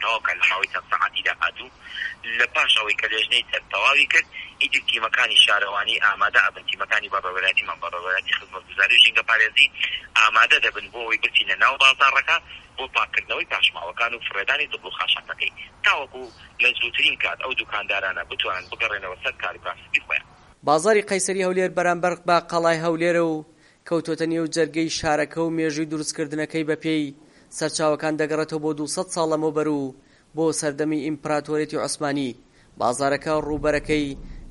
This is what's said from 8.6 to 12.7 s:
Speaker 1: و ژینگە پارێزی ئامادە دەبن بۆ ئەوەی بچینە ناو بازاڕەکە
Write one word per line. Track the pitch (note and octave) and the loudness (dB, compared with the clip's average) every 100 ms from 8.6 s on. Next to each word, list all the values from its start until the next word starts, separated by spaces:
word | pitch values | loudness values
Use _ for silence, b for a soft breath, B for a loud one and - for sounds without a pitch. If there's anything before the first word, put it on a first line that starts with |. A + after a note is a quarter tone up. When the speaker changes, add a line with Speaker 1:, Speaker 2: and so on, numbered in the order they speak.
| - G2 G2+ A#2 | -10 -2 4 4
Speaker 1:
و | |
ژینگە | A2+ A2 A2+ | 4 0 0
پارێزی | A2+ A2+ - C#3 B B B B G#2+ | 2 2 4 2 B B B B 4
ئامادە | G#2+ A2 A#2+ D3 D#3 | 4 6 2 2 -4
دەبن | G#2+ - | -4 -10
بۆ | A#2+ | -8
ئەوەی | A2+ A2+ | -4 -2
بچینە | B2 - G2 F#2+ | -2 -4 -4 2
ناو | A#2+ C#3 | 2 4
بازاڕەکە | C3 B2+ C#3 C3+ D#3 E3 B B B | 2 6 4 4 2 -2 B B B